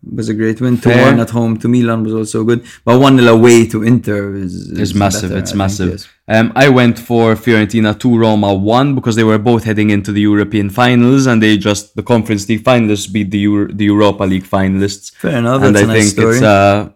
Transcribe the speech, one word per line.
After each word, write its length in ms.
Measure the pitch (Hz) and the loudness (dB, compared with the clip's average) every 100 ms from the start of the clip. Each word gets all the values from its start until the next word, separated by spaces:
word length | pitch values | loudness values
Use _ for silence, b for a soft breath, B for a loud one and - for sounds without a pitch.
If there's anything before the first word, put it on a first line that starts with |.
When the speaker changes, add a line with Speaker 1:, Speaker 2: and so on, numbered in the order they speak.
Speaker 1:
was 260 | - 127 110 | -14 -10 -6
a 60 | |
great 260 | 107 110 110 | -4 -4 -2
win. 160 | 127 120 | -2 0
Speaker 2:
Fair. 160 | 120 120 | 2 2
Speaker 1:
Two 20 | 131 | 4
one 60 | 117 | 2
at 100 | 110 | 0
home 260 | 117 113 110 | -2 -2 -2
to 60 | 120 | -2
Milan 380 | 123 117 113 | 0 0 -2
was 80 | 107 | -4
also 320 | 110 107 113 | -6 -4 -4
good. 180 | 110 120 B B | -2 -2 B B
But 140 | 117 123 | 0 4
one 160 | 135 131 | 4 4
nil 120 | 120 | 4
away 380 | 113 120 117 113 | 6 6 6 2
to 140 | 110 | -2
Inter 500 | 110 123 - 101 101 | 0 0 -2 -6 -6
is, 360 | 98 92 90 95 | -8 -10 -10 -10
Speaker 2:
It's 80 | - | -6
Speaker 1:
is 140 | 104 | -4
Speaker 2:
massive, 360 | 101 101 101 92 | 0 -2 -2 -6
Speaker 1:
better, 80 | 98 | -6
Speaker 2:
it's 120 | 92 | -6
Speaker 1:
I 20 | |
think, 60 | 101 | -4
Speaker 2:
massive. 320 | 95 101 90 | -4 -4 -6
Speaker 1:
yes. 160 | 85 - _ - | -6 -14 _ -2
Speaker 2:
Um, 240 | 110 113 | 0 0
I 140 | 131 139 | 2 2
went 300 | 127 120 113 | 4 2 0
for 360 | - 117 113 | -2 0 2
Fiorentina 640 | 107 120 110 104 113 107 104 | 0 0 0 0 0 -2 -2
two, 200 | 127 117 | 0 2
Roma 340 | 110 107 101 | 2 0 0
one, 420 | 98 101 120 143 | -2 0 0 0
because 220 | 131 120 110 | -2 -2 0
they 80 | |
were 140 | 110 107 | 2 2
both 260 | 113 113 | 0 0
heading 240 | 110 107 104 | 0 -2 0
into 220 | 101 101 | 0 -2
the 80 | 104 | -2
European 480 | 104 104 101 107 101 | 0 0 0 -2 -4
finals, 560 | 104 123 123 120 139 131 | 0 2 2 2 2 2
and 160 | 113 | 2
they 140 | 110 104 | 2 2
just, 380 | 104 101 - - | 0 -4 -6 -8
the 60 | |
Conference 440 | 101 117 107 104 98 | -2 -2 -2 -4 -4
League 120 | 107 | -4
finalists 460 | 131 120 107 101 95 | 0 0 0 -2 -4
beat 200 | 107 98 | -6 -4
the 80 | 101 | -2
Euro-, 340 | 104 104 101 | 0 0 -4
the 120 | 101 104 | -2 0
Europa 380 | 104 104 98 | 2 2 0
League 200 | 95 95 | -2 -4
finalists. 680 | - 98 95 98 101 98 - | -2 -2 -2 -2 -4 -6 -18
Speaker 1:
Fair 240 | - 175 127 | -10 -6 -2
enough, 240 | 117 135 | -2 0
Speaker 2:
And 120 | 135 | 2
Speaker 1:
that's 140 | 104 107 | 2 2
Speaker 2:
I 20 | |
Speaker 1:
a 40 | |
nice 180 | 110 104 | 2 0
Speaker 2:
think 140 | 104 113 | 0 0
it's 80 | 120 | 2
Speaker 1:
story. 120 | 107 | 2
Speaker 2:
a 400 | 98 101 104 98 | 4 2 0 -4